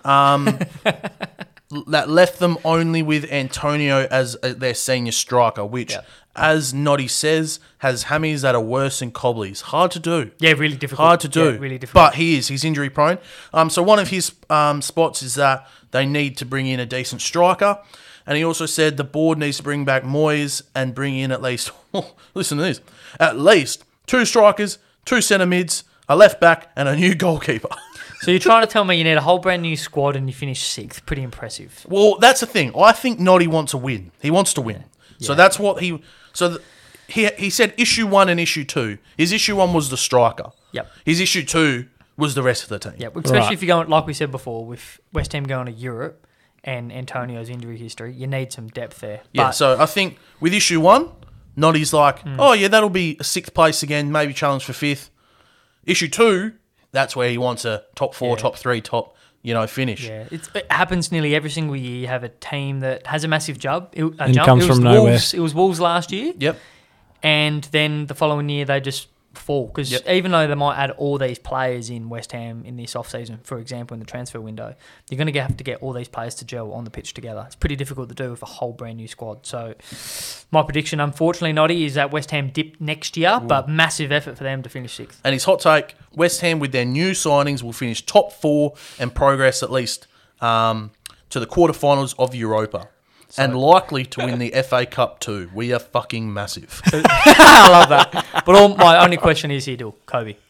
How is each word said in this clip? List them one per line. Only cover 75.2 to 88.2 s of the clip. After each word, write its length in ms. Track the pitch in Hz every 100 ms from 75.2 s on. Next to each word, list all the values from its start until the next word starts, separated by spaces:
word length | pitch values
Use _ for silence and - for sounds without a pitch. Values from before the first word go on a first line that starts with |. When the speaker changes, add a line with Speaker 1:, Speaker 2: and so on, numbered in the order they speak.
| 156
Speaker 2:
get, 120 | 139 131
have 100 | -
to 60 |
get 160 | 131 120
all 120 | 135
these 160 | 123 120
players 260 | - 117 -
to 80 |
gel 280 | 117 120 110
on 100 | 107
the 60 | 117
pitch 240 | 117 -
together. 300 | - 117 104 117
It's 80 |
pretty 220 | - - 139
difficult 320 | 135 135 120
to 60 | 123
do 140 | 131
with 100 | 117
a 40 | 113
whole 260 | - 120
brand 240 | 113 117 113
new 100 | 110
squad. 400 | - 113 107 -
So 280 | 123 113 107 - - - - - - _
my 120 | 160
prediction, 360 | 151 143 156 151
unfortunately, 540 | 147 139 165 170 165
Noddy, 320 | 156 156 175
is 100 | 151
that 160 | 139 139
West 200 | 151 143
Ham 160 | 147 135
dip 280 | 143 156 _
next 360 | 151 151 - -
year, 220 | 170 233
Speaker 1:
Ooh. 60 | 120
Speaker 2:
but 220 | 139 131
massive 420 | 156 160 - 143
effort 260 | 147 147 127
for 60 |
them 180 | 135 135
to 40 | 127
finish 260 | 135 123
sixth. 260 | - 120 -
Speaker 1:
And 120 | -
his 100 | 135
hot 160 | - 185
take, 340 | 165 156 - - -
West 260 | 151 175 -
Ham 180 | 175 165
with 140 | 139
their 120 | 131 123
new 260 | 135 185
signings 500 | 185 156 143 143 139
will 100 | 117
finish 320 | 113 123 110
top 280 | - 208